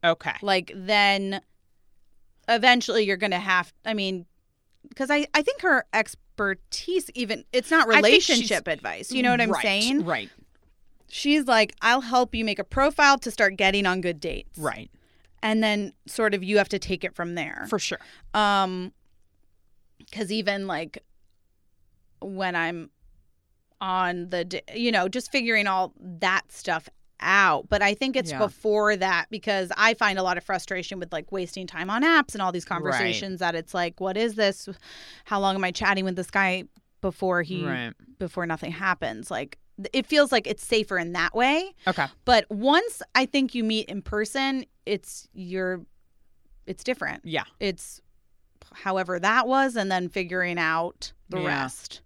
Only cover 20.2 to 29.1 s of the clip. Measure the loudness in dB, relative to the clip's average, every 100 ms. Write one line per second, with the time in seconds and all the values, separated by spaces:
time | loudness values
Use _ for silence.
20.2 | -4 -2 -2 -4 -4 -6 -6 -12 _ _
21.2 | _ _ _ _ _ _ _ _ _ _
22.2 | -12 -6 -4 -2 -2 -4 -12 _ _ _
23.2 | _ _ _ _ _ _ -4 0 0 -2
24.2 | -4 -4 -4 -8 -10 -4 0 0 0 -4
25.2 | -2 -2 0 0 2 0 -2 _ -18 -4
26.2 | 0 0 -4 -10 -4 -4 -6 _ _ _
27.2 | 2 4 6 4 0 2 2 2 -2 -2
28.2 | -2 -2 -2 -2 0 2 4 2 2